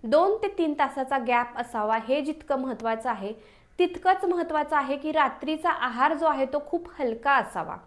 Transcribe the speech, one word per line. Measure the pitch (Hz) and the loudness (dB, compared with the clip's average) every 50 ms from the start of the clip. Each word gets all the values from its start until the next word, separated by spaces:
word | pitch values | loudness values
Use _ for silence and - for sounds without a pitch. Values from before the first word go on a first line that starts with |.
| - | 2
दोन | 220 269 311 359 403 427 440 440 | 4 6 6 6 6 4 2 0
ते | 403 403 | -4 0
तीन | - 339 311 294 | 0 0 0 2
तासाचा | 294 285 269 - 285 262 262 277 | 0 0 0 0 -4 -2 0 0
गॅप | 269 240 226 247 240 240 240 - | -2 2 2 2 2 2 0 -6
असावा, | - 240 240 - 220 208 214 220 226 226 | -8 -8 -4 -2 -2 0 0 0 0 0
हे | 226 262 - | 0 0 0
जितकं | 277 294 302 311 - - 277 254 | 0 -4 -6 -8 -4 -2 -2 -2
महत्त्वाचं | 262 262 240 - 226 226 226 220 226 247 | -2 -4 -6 -4 -2 -2 -2 -2 -2 -4
आहे, | 226 196 196 202 226 226 - - - - _ _ _ - | -4 -4 -6 -8 -8 -10 -16 -20 -20 -20 _ _ _ 0
तितकंच | 359 359 349 359 - 370 381 381 - | 0 0 0 0 2 2 2 4 2
महत्त्वाचं | 349 359 349 330 339 311 302 294 302 320 | 0 0 0 -2 -2 -2 -2 0 0 0
आहे | 294 269 254 277 | 0 0 0 -4
की | 277 302 311 | -4 -4 -2
रात्रीचा | 302 311 285 247 - - - 277 320 311 311 339 | 2 2 2 2 0 -4 -4 -4 -4 0 0 -2
आहार | 311 - - 254 226 220 254 311 320 | 0 0 -2 -4 0 2 2 2 2
जो | 285 320 | 2 2
आहे, | 311 294 269 269 | 2 2 2 0
तो | 262 277 294 294 | 0 -2 -4 -4
खूप | - - 339 339 - - - | -2 -4 -4 -4 -8 -8 -4
हलका | 277 233 220 226 - 277 277 | -2 -2 -2 -2 2 2 4
असावा. | 254 202 - - 185 160 165 - 175 - | 4 2 0 -6 -8 -6 -6 -8 -12 -12